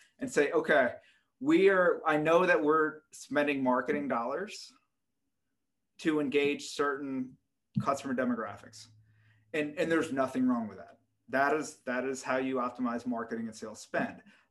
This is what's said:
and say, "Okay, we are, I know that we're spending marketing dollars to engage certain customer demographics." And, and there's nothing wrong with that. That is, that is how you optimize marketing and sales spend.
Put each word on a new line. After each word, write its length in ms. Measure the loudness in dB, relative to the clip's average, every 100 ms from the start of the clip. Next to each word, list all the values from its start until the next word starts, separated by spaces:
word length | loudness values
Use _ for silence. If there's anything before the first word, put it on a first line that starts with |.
| _ _
and 100 | -2
say, 220 | 2 2
"Okay, 400 | 2 4 4 4 0 -14 _ _ _
we 300 | 2 6 6
are, 340 | 6 4 2
I 120 | 2 2
know 300 | 4 4 6
that 140 | 4
we're 340 | 4 4 2 -2 _
spending 500 | -20 -4 0 0 0
marketing 460 | 2 2 2 -2 -2
dollars 640 | -2 -2 -6 -8 -12 -18 _ _ _ _ _ _ _ _ _ _ _ _ -6
to 180 | -2 0
engage 520 | 0 0 0 0 -6
certain 600 | -4 -2 -2 -4 -6 -6 -10 _ _ _ -4
customer 340 | -2 -2 -4
demographics." 720 | -2 -2 -2 -6 -12 -18 -20 -20 _ _ _ _ _ _
And, 180 | -6 -4 -2
and 120 | 0
there's 220 | 0 0
nothing 360 | -2 -2 0 0
wrong 180 | 0 -4
with 120 | -10
that. 180 | -18 -20 _ _ -6
That 280 | -2 0 0
is, 220 | -4 -10 -6
that 180 | -4
is 180 | -4 -6
how 140 | -4 -2
you 200 | -2 -2
optimize 480 | -4 -4 -4 -4
marketing 420 | -6 -6 -6 -8 -8
and 80 | -10
sales 240 | -14 -14
spend. 420 | -8 -6 -4 -8 -20 _ _